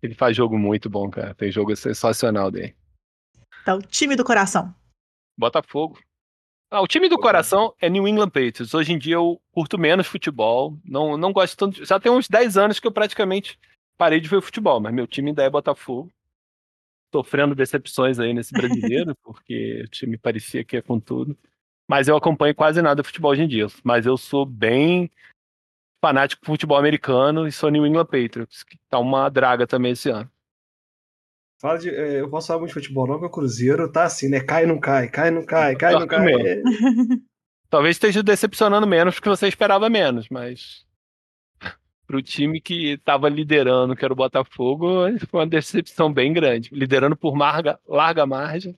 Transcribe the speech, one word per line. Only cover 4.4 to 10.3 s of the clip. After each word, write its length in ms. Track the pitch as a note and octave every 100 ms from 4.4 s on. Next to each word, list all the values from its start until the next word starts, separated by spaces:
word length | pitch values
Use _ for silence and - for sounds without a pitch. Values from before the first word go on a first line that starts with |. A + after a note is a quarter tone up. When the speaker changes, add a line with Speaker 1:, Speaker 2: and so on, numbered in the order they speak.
| G3 G3 F3+ - _ _ _ _ _ -
Speaker 1:
Botafogo. 640 | A#2 D#3+ - C#3+ D#3+ - _ _ _ _ _ _ _
Ah, 100 | G#3
o 80 | F#3+
time 180 | D#4+ F4+
do 40 | E4
Speaker 3:
Botafogo. 60 | A#3
Speaker 1:
coração 460 | F#3 D#3+ G3 A3 -
é 80 | F3
New 200 | F#3+ G3
England 220 | G#3+ G3+
Patriots. 440 | D3 B2+ - A#2
Hoje 180 | D#3+ D#3
em 60 | E3
dia 180 | C#3 E3+
eu 240 | E3+ E3+ _
curto 260 | - D#3 G3+
menos 280 | D#3 F3+ F3+
futebol. 680 | - -